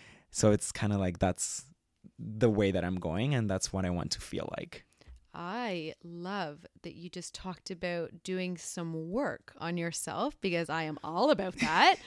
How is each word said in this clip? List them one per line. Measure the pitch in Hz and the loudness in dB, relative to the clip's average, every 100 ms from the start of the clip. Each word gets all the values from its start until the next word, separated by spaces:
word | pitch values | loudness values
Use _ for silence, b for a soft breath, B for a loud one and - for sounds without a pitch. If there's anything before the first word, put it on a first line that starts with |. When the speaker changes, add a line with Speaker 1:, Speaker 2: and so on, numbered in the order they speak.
| B B B | B B B
Speaker 1:
So | - 110 | 4 6
it's | 104 - | 6 2
kind | - 104 | -2 0
of | 101 | 2
like, | 92 87 | 0 2
that's | 92 - - - - _ _ _ - - | 2 2 -4 -6 -12 _ _ _ -20 -12
the | 110 107 117 | -10 2 4
way | 104 98 | 6 4
that | 90 | 4
I'm | 87 92 | 0 -2
going, | 82 87 131 131 | 0 0 2 2
and | 107 | 2
that's | 95 - | 0 0
what | 95 90 | 0 0
I | |
want | 87 - | 0 -2
to | - | -6
feel | - - - - | -6 -6 -6 -8
like. | - - _ b b b _ 147 | -10 -14 _ b b b _ -10
Speaker 2:
I | 175 233 233 175 156 - | -8 -4 -4 -4 -6 -10
love | 170 175 180 202 156 151 175 _ | -14 -10 -6 -4 -6 -8 -18 _
that | 170 - | -14 -12
you | 170 | -12
just | 180 - - | -10 -10 -10
talked | 190 170 - | -10 -10 -10
about | 170 180 175 165 170 | -6 -2 -2 -4 -8
doing | - 185 180 170 | -4 -2 -2 -4
some | - 180 165 160 160 | -8 -6 -4 -4 -2
work | 226 233 - - - | -2 -2 -4 -12 -8
on | 165 175 | -4 -2
yourself, | 170 - - 170 269 - | -2 -4 -4 -2 -2 -2
because | 196 170 160 | 0 0 0
I | 160 | -2
am | 156 147 | -2 -6
all | 151 170 277 | -4 2 4
about | 240 185 - | 4 2 0
that. | 240 170 339 - | 2 6 6 6